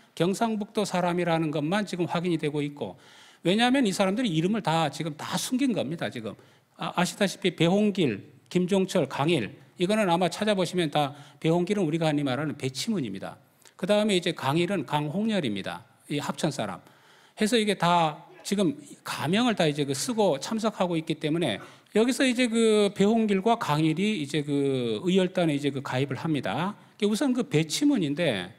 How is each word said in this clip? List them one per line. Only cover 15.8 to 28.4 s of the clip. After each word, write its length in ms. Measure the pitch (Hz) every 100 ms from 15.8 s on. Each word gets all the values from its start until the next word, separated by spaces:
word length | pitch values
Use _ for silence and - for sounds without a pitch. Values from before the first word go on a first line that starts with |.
| - _ -
이 100 | 143
합천 320 | - - 160
사람. 280 | 135 104 85 - - _ - _ -
해서 160 | 214 233
이게 160 | 208
다 500 | 190 175 175 160 - - - -
지금 340 | 202 175 - - -
가명을 520 | - - 139 202 247 208
다 100 | 160
이제 180 | 147
그 100 | 139
쓰고 460 | 135 - 226 196 139
참석하고 560 | - 226 214 - 180 165
있기 200 | 156 156
때문에 440 | 151 170 147 95 - - _ 208
여기서 280 | 240 247 269
이제 220 | 233 247
그 440 | 226 220 214 202
배홍길과 640 | 202 202 226 220 190 226 233
강일이 640 | - 151 160 151 208 208
이제 220 | 139 156
그 580 | 143 143 139 131 117 104
의열단에 520 | 180 190 180 185 165 143
이제 160 | 143
그 100 | 135
가입을 340 | - 131 139 -
합니다. 600 | 170 143 104 123 190 - - -
우선 300 | 208 214 285
그 80 | 247
배치문인데 1120 | - 147 160 - 285 254 147 147 165 101